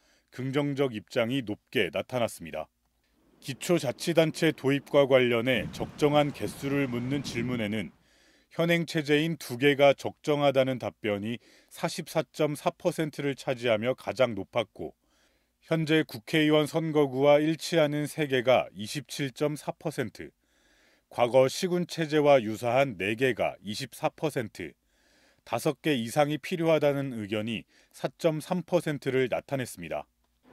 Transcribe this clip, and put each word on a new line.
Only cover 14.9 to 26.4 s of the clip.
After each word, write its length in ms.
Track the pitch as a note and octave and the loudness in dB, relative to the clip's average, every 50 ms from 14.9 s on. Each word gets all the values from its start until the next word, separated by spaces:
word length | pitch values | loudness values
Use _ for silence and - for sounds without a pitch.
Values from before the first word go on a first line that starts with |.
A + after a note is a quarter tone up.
| - _ _ _ _ _ _ _ _ _ _ _ _ _ | -12 _ _ _ _ _ _ _ _ _ _ _ _ _
현재 420 | _ - E3 D#3+ D#3+ C#3+ D#3+ D#3 C#3+ | _ -4 -2 -2 0 2 2 2 2
국회의원 600 | - - A2 - - E3 D#3+ D3+ D3+ D3+ D3+ D3+ | 0 -6 -14 -6 -2 0 2 4 4 4 4 2
선거구와 720 | C3+ - E3 E3 D#3+ D3 D3+ C#3+ C3 B2+ C3 C#3+ D3 D3 D3 | 2 -2 -4 -2 0 2 2 2 2 2 4 6 6 6 6
일치하는 680 | D3+ D#3+ E3 - - - E3 E3 D3+ C#3+ D3 D3 D3 | 4 2 -2 -4 -4 -2 2 2 2 2 0 -2 -4
세 200 | - - D#3+ D3+ | -4 -4 -4 -2
개가 420 | C3+ C3+ B2+ A2+ B2+ B2 F#2 C2+ - | 0 0 2 4 4 4 4 4 0
이십칠점사 1000 | - F#2 A2 - - D3 C3 - - - C#3+ C3 - - D3+ D3 D3+ - - E3+ | -6 -10 -10 -8 -8 -10 -10 -10 -8 -6 -6 -6 -4 -4 -4 -4 -4 -6 -8 -10
퍼센트, 580 | - - - D#3+ - D3 A#2+ G2+ - - D#2+ - - _ _ _ _ _ _ _ _ _ _ _ _ _ _ _ | -10 -8 -8 -6 -6 -6 -6 -6 -8 -12 -16 -16 -18 _ _ _ _ _ _ _ _ _ _ _ _ _ _ _
과거 360 | - A#2+ A#2+ B2 B2 C3 C3 | -2 0 2 4 6 6 4
시군 400 | C3 - - G3 F3 F3 F3+ E3+ | 4 2 -2 -4 -2 -2 -2 -2
체제와 560 | - - E3 D#3+ C#3+ D3+ D3+ C#3+ C#3+ C#3+ C3 | -4 -4 -6 -4 0 2 4 6 6 6 6
유사한 540 | G#2 G#2+ A2 G2 A#2+ A#2+ A#2+ C3+ C#3+ C3+ G2 | 4 0 -4 -4 -2 0 2 2 2 0 -2
네 200 | E2+ F#2 G#2+ A2+ | -4 -4 -4 -2
개가 400 | A2+ C3+ B2+ G#2+ G2 E2+ D2+ C2 - | 0 0 0 0 0 -2 -2 -4 -6
이십사 460 | - G2+ G#2 - C3+ - - - D#3 D3+ - | -10 -10 -10 -8 -10 -12 -8 -6 -6 -6 -4
퍼센트, 560 | - E3 D3 - C#3 A2+ G2+ - - E2+ C#2 - _ _ _ _ _ _ _ _ _ _ _ _ _ _ | -4 -6 -4 -4 -6 -6 -8 -10 -12 -12 -12 -14 _ _ _ _ _ _ _ _ _ _ _ _ _ _
다섯 380 | - A#2 A#2 - - C3+ - | -6 -6 -2 -2 -2 -4 -2
개 120 | - D#3+ C#3+ | 0 0 0
이상이 440 | A#2+ A2+ A2+ - D3+ D3 D3 D3+ | 0 -2 -2 0 2 2 2 0
필요하다는 760 | - | -4